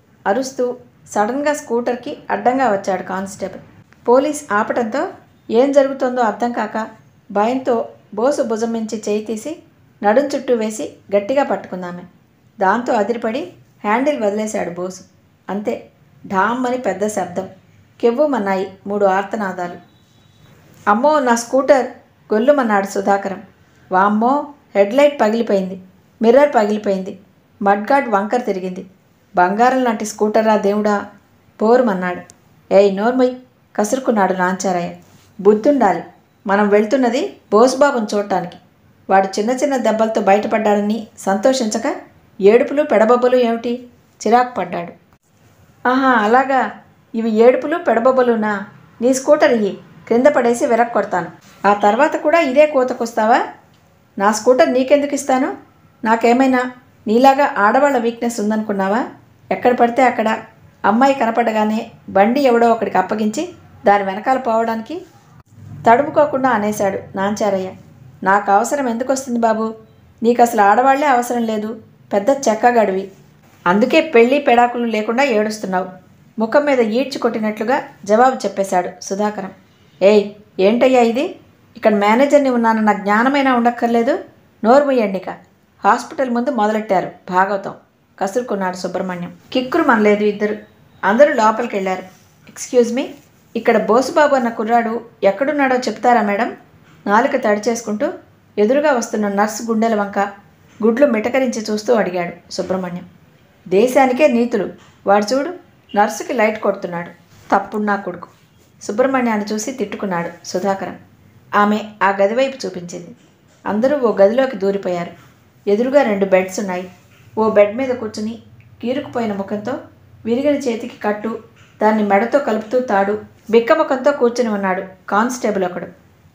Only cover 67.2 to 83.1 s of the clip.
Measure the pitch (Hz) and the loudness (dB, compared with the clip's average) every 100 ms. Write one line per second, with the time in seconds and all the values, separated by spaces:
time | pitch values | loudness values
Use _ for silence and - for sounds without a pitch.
67.2 | 196 214 214 190 185 - - - - - | -4 -2 -2 -2 -4 -12 -20 -20 -20 -6
68.2 | 185 180 196 196 240 285 254 226 262 269 | 0 0 2 0 2 -2 -4 -4 -4 -4
69.2 | - 240 226 220 220 226 - _ _ - | -4 0 0 0 -4 -8 -20 _ _ -2
70.2 | 226 240 240 220 202 220 269 277 294 247 | 0 4 2 4 4 4 4 2 2 0
71.2 | 240 240 226 214 214 240 - _ - 202 | 0 -4 -4 -4 -6 -10 -18 _ -6 -2
72.2 | 208 277 240 214 247 240 202 190 196 - | 0 0 0 2 2 4 2 0 -6 -14
73.2 | _ _ _ _ 175 196 254 320 320 233 | _ _ _ _ 0 2 4 2 4 4
74.2 | 240 285 285 240 240 240 233 214 214 233 | 4 2 2 4 2 0 -4 -4 -2 0
75.2 | 277 214 214 214 190 185 185 - _ _ | 2 2 -2 -4 -4 -4 -6 -12 _ _
76.2 | _ - 220 294 294 262 220 233 269 - | _ -6 0 2 4 2 2 0 -2 -4
77.2 | 240 226 214 214 220 285 - - 196 220 | -4 -2 -4 -4 -2 -2 -4 -10 0 4
78.2 | 262 254 196 196 190 180 180 - - 196 | 4 2 -4 -4 -2 -2 -2 -8 -8 -4
79.2 | 208 208 190 - _ _ _ - 190 214 | -4 -4 -12 -14 _ _ _ 2 4 4
80.2 | 202 - _ - 190 240 262 254 233 226 | 2 -6 _ 0 2 4 4 4 2 0
81.2 | 349 - _ _ _ - 220 208 202 233 | -4 -8 _ _ _ -4 0 2 2 2
82.2 | 277 285 269 240 226 220 214 196 196 | 4 4 2 0 0 2 0 0 0